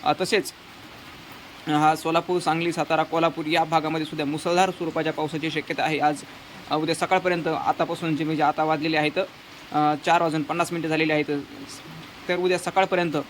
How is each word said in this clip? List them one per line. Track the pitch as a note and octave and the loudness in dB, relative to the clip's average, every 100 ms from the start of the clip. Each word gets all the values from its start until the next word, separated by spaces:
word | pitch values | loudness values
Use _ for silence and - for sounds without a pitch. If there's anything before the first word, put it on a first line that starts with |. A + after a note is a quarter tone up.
अ, | - D3+ | 0 0
तसेच | F#3 G#3 - - - - - - - - - - - - - | 2 0 0 -12 -20 -20 -20 -18 -18 -18 -18 -18 -18 -12 0
हा | D3+ D#3 D#3 | 4 4 4
सोलापूर, | D#3+ E3 E3+ F3+ | 2 0 2 0
सांगली, | E3+ D#3+ E3+ | 2 0 0
सातारा, | E3+ D3 D#3+ | -2 0 2
कोल्हापूर | D#3 E3 E3 D#3+ D#3 | 2 2 2 0 0
या | E3 | 2
भागामध्ये | D#3+ D#3+ D#3 D#3+ D#3 | 4 2 2 -2 -2
सुद्धा | D#3 | -2
मुसळधार | C#3+ D3+ F3 F3 F#3+ | -2 -2 0 2 2
स्वरूपाच्या | F3+ E3 D#3+ D#3 | 2 -4 -2 -2
पावसाची | D3+ D#3 D#3 D#3+ | -2 -4 -2 -4
शक्यता | D3+ - D#3 | -4 -4 -2
आहे. | C3+ D3 | 0 2
आज, | D3 A#2 - - - - - | 2 0 -8 -18 -18 -18 -4
अ, | D3+ | -2
उद्या | D#3+ | 0
सकाळपर्यंत | D#3+ F3 F#3 F3+ F3 D#3+ | 0 2 2 2 0 0
आतापासून | D#3+ - - - E3 E3 D3+ | 0 0 0 -2 -2 -2 -2
जे, | |
म्हणजे | D#3 D#3 | 0 2
आता | D3 D3+ | 2 2
वाजलेले | D#3 D#3 D#3+ D#3 | 0 2 2 2
आहेत, | D3+ F#3 G3 - - - - | 2 0 -4 -8 -20 -20 -4
अ, | D3+ D3+ D3+ - | 2 2 2 4
चार | E3+ | 4
वाजून | E3+ D#3 | 4 0
पन्नास | C#3+ E3 E3+ | -2 -2 0
मिनिटं | E3+ D#3+ | -2 0
झालेली | D#3 D#3 | 0 2
आहेत, | D3+ C#3+ C#3+ - - - - - - - - - | 2 0 -4 -6 -14 -16 -16 -16 -16 -16 -12 -4
तर | F3 | 0
उद्या | F3+ F3+ | 2 2
सकाळपर्यंत | F3 F#3+ F#3+ F#3 E3+ D3 - | 2 2 2 2 2 -2 -4